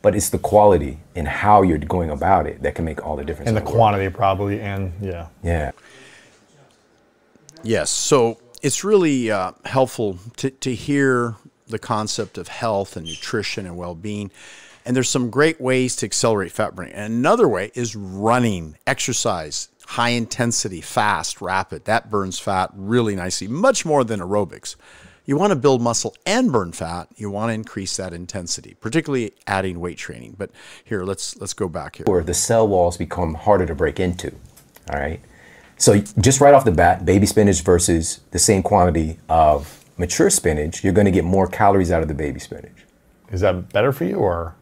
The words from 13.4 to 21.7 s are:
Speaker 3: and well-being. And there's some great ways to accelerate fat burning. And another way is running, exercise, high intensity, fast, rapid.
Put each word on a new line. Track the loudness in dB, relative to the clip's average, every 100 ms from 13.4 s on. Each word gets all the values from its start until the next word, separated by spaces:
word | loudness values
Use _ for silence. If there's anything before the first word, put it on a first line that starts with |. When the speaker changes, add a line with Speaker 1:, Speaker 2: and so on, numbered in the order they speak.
| -4 -8 -10
Speaker 3:
and | -10
well-being. | -12 -10 -10 -8 -10 _ -20 -20 -20 -20
And | -2
there's | 0 2
some | 0 -2
great | 2 2 2
ways | 0 0 0 -4
to | -4
accelerate | 0 0 0 -2
fat | -4 -4 -4
burning. | -12
And | -10 -6
another | 0 2 4 4
way | 2 -4
is | -6 -6 -8
running, | -10 -2 2 4 2 -2 -8 -8 -6
exercise, | -4 -4 -2 -2 -4 -6 -10 -12 _ -12
high | -2 0
intensity, | 0 -4 -2 -2 -2 -6 -10
fast, | -6 -2 0 0 -4 -8
rapid. | -4 -4 -4